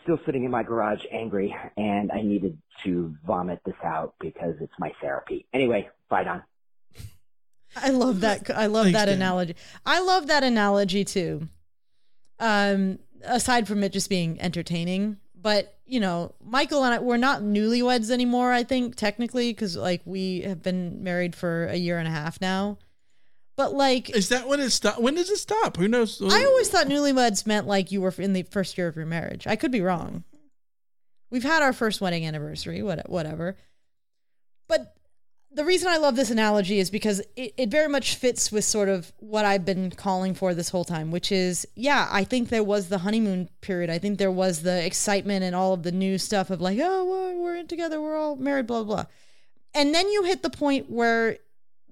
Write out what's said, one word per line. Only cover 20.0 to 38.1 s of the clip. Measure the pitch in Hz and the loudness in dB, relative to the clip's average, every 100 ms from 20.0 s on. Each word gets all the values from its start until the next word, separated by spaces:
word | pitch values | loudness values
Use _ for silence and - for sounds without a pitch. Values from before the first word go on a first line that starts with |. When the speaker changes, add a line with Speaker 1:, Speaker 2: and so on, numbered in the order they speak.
| - | -4
Speaker 2:
we | 190 190 180 | -4 -4 -4
have | - 180 | -4 -6
been | 185 180 175 - | -4 -4 -4 -6
married | 185 175 175 170 | -4 -2 -2 -2
for | 175 165 165 | -4 -2 -2
a | 175 | -2
year | 175 170 | -2 -2
and | 165 | -2
a | |
half | 160 156 - | -4 -6 -4
now. | 185 190 202 202 - _ _ - - - - - | -2 -2 -2 -6 -14 _ _ -20 -20 -20 -12 -2
But, | 277 | 0
like, | 277 269 254 - | 4 4 2 0
Speaker 3:
Is | 220 190 | 0 2
that | 247 247 | 0 0
when | 285 | 0
it | 262 | 2
stop? | - 208 - | 2 0 2
When | 233 | 0
does | 320 359 | 2 0
it | 403 | -2
stop? | - 427 453 - | -2 0 0 0
Who | 190 | 2
knows? | 240 220 - | 2 0 0
Speaker 2:
I | 196 403 | 4 4
always | 539 523 453 | 6 4 4
thought | 370 285 | 2 2
newlyweds | 285 285 262 240 196 214 | 2 2 4 4 2 0
meant, | 214 - | 0 2
like, | 196 185 | 0 0
you | 196 | 0
were | 185 180 | -2 -2
in | 196 | 0
the | 185 | 0
first | 175 208 185 - | -2 -4 -4 -2
year | 175 | -4
of | 160 | -4
your | 160 | -6
marriage. | 165 - - - | -4 -6 -8 -4
I | 220 | -2
could | 311 | 0
be | 247 | 0
wrong. | 180 175 - 175 - - - _ _ _ _ _ _ - - | 0 0 -4 -10 -14 -20 -20 _ _ _ _ _ _ -20 -8
We've | 247 | -4
had | 254 320 | 2 4
our | 277 | 4
first | 240 226 196 | 2 -2 -2
wedding | 190 170 160 | -2 -2 -2
anniversary, | 151 151 151 - 170 | -6 -8 -8 -8 -6
what-, | 208 160 - | -4 -4 -4
whatever. | 180 156 160 170 196 - _ _ _ _ _ _ _ _ - - | -4 -4 -6 -6 -8 -16 _ _ _ _ _ _ _ _ -16 -2
But | 640 - - _ - - _ _ | -2 -2 -20 _ -20 -20 _ _
the | 277 302 | -4 2
reason | 370 359 | 2 4
I | 330 | 4
love | 294 247 | 4 4
this | 226 | 2
analogy | 226 214 208 185 208 | 2 4 4 2 2
is | 180 | 0
because | 208 214 196 - - | 0 0 -2 -4 -10
it, | 254 - | -10 -2
it | 254 | 0
very | 294 302 | 2 4
much | 285 - | 2 0